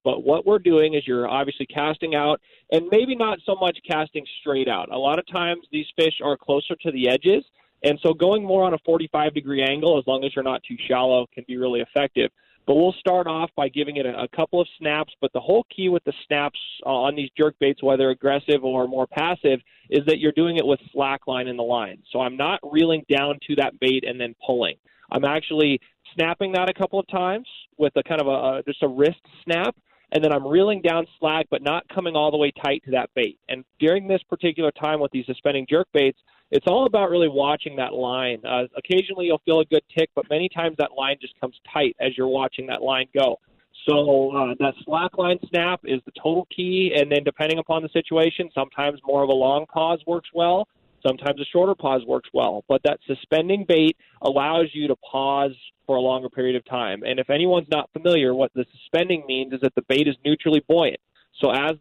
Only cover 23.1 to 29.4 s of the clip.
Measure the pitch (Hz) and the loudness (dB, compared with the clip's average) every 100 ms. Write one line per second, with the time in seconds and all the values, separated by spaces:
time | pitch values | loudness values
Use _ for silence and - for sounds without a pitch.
23.1 | 139 143 139 - 147 139 - 131 131 123 | 0 0 -4 -4 -2 -2 0 0 0 -2
24.1 | 123 120 117 - 123 98 73 _ _ - | -6 -8 -8 -4 -2 -2 -6 _ _ -8
25.1 | 131 139 151 - 156 151 135 _ _ - | -2 0 -2 -2 0 2 0 _ _ -14
26.1 | - 165 175 196 185 185 185 196 196 185 | -4 -2 -2 -2 -2 -2 -2 -2 -2 -4
27.1 | 185 180 208 247 - - - 151 - - | -2 -2 -4 -8 -20 -14 -2 0 0 -2
28.1 | 160 139 135 131 131 135 143 147 131 147 | -2 0 0 0 -2 -4 -2 -2 2 2
29.1 | 175 _ - | 2 _ -14